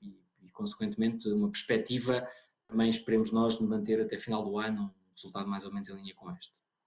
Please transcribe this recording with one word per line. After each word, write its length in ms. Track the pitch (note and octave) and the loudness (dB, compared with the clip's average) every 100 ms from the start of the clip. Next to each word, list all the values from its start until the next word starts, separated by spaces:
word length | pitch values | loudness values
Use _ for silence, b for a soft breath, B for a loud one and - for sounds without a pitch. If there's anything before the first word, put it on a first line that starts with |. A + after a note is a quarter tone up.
e, 180 | G2+ F#2+ _ _ | -16 -18 _ _
e, 80 | F#2 | -18
consequentemente, 800 | - G2+ - G#2+ A2 A2+ A2+ G#2+ | -8 -8 -2 -2 2 2 2 0
uma 200 | G#2 G#2 | 2 2
perspectiva, 800 | - - A2 A2+ B2 B2 B2 B B B _ _ | 0 0 0 2 0 2 0 B B B _ _
também 220 | A2+ A2+ | 2 4
esperemos 420 | A2+ - A2+ A2 | 2 2 2 4
nós, 260 | A2+ A2+ A2+ | 4 4 2
de 60 | |
manter 380 | G#2+ G#2+ G#2 A2 | 0 0 2 2
até 160 | A2 G#2 | 2 -4
final 260 | - A2 | -4 -2
do 140 | G2 G#2 | -2 -2
ano 240 | A2 G#2+ | -2 -2
um 300 | G2+ - _ - | -4 -8 _ -18
resultado 340 | F#2+ G2 G2 | -10 -6 -4
mais 160 | G2 G2 | -6 -6
ou 60 | |
menos 180 | G2+ G2 | -8 -8
em 60 | G2 | -10
linha 200 | G2 - | -14 -14
com 160 | F2+ | -14
este. 200 | F2+ - _ _ _ | -14 -16 _ _ _